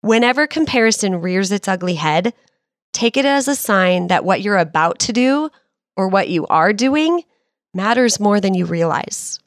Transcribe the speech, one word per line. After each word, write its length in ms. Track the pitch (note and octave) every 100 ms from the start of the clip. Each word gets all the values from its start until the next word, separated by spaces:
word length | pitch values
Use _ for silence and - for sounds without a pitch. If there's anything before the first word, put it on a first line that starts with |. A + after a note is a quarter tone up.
Whenever 460 | G#3+ A3+ A#3+ B3+ D4+
comparison 720 | - D#4 B3+ A3+ A3+ G3+ F3+
rears 320 | F3 F#3 F#3+
its 160 | G3+ -
ugly 280 | F#3 F3+ E3
head, 360 | D#3 D#3 G3 - _ _ _ _ _
take 240 | - A#3 C4+
it 80 |
as 240 | C#4 C#4 C4+
a 60 |
sign 540 | C#4 - G3 F#3 F3+ F3
that 160 | F3+
what 160 | F3+ F3+
you're 180 | G3+ G3+
about 400 | E3 D#3 E3 -
to 120 | -
do 380 | A#3 B3+ C#4 D#4 _ _ _ _ -
or 120 | F#3+
what 200 | G3 -
you 180 | F3 -
are 260 | D#3+ E3+
doing 500 | G#3 B3+ D4 D#4+ F4 - _ _ _ _
matters 440 | F3+ G3+ A#3+ B3 -
more 220 | G#3 G#3
than 140 | F#3+
you 100 | F#3
realize. 760 | F3 E3+ E3 C#3+ - - - -